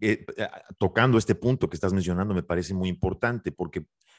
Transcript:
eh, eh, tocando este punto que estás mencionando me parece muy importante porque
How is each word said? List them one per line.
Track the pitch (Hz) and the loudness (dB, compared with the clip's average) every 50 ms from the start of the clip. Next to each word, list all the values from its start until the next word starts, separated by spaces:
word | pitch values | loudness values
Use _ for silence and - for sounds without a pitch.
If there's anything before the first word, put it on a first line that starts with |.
eh, | 107 104 113 - - - - | 0 0 0 0 -4 -10 -6
eh, | - 104 - - - - - 92 - | -6 -6 -6 -6 -14 -20 -20 -2 0
tocando | 101 87 - 113 123 131 117 110 | 0 2 4 4 6 6 6 4
este | - - 92 | 4 4 0
punto | - 107 123 131 - - - | 2 2 0 0 0 -2 -4
que | 87 | -2
estás | 80 101 92 | -2 -2 0
mencionando | 95 95 82 90 87 90 98 107 95 | 0 0 0 0 0 -2 0 0 -2
me | 87 | -2
parece | - - 85 90 85 95 | -2 -2 -2 -2 -2 -2
muy | 95 92 92 92 | -4 -2 -2 -4
importante | 87 - - 92 92 - 120 117 123 104 - - | -2 -2 -4 -4 -2 -2 -2 -4 -4 -4 -6 -8
porque | - - 87 78 - 92 76 - _ _ _ _ _ | -6 -6 -8 -8 -6 -10 -10 -10 _ _ _ _ _